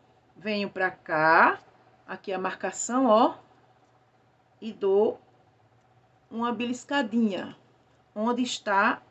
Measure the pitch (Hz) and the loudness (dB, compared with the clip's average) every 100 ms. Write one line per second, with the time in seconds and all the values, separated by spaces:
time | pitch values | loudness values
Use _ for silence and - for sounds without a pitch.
0 | _ _ _ - 202 208 196 185 185 - | _ _ _ -12 -6 -4 -6 -4 -4 -4
1 | - 156 160 170 240 403 - _ _ _ | -4 0 4 6 6 2 -8 _ _ _
2 | - 190 - 185 185 - 190 - - 240 | -16 -14 -8 -6 -6 -6 -8 -8 -4 0
3 | 135 214 294 - - _ _ _ _ _ | 4 4 4 0 -18 _ _ _ _ _
4 | _ _ _ _ _ _ 220 185 196 196 | _ _ _ _ _ _ -14 -4 2 2
5 | 220 - _ _ _ _ _ _ _ _ | 2 -2 _ _ _ _ _ _ _ _
6 | _ _ _ 220 240 233 240 247 - 285 | _ _ _ -6 -4 -4 -4 -6 -4 -4
7 | 220 233 220 185 - - _ _ _ _ | 0 0 0 -2 -10 -16 _ _ _ _
8 | _ 208 220 240 233 - - 196 220 277 | _ -6 -2 -2 -4 -4 0 2 2 0
9 | - | -8